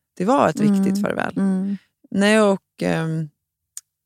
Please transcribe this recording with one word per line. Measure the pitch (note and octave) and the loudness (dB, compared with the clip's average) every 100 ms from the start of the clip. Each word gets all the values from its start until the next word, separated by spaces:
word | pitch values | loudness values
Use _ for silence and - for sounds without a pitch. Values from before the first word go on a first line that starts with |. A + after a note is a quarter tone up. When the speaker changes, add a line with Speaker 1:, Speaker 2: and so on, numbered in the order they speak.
| _ - | _ -6
Speaker 1:
det | |
var | F#3 C#4 G3+ | 0 2 2
ett | - | 2
Speaker 2:
Mm. | G#3 G3 | 0 2
Speaker 1:
riktigt | F#3+ G3+ | 0 -2
farväl. | G#3 - - - | -2 -4 -6 -2
Speaker 2:
Mm. | G3 F#3+ G3 G3+ - _ _ | -2 -2 -4 -8 -12 _ _
Speaker 1:
Nej, | F#3+ G3+ A3 | 0 2 4
och, | G#3 F#3+ - - | 4 0 -6 -6
ehm, | F3+ E3 D#3+ D#3+ D#3 _ _ _ _ - - _ | -4 -2 -4 -6 -8 _ _ _ _ -20 -20 _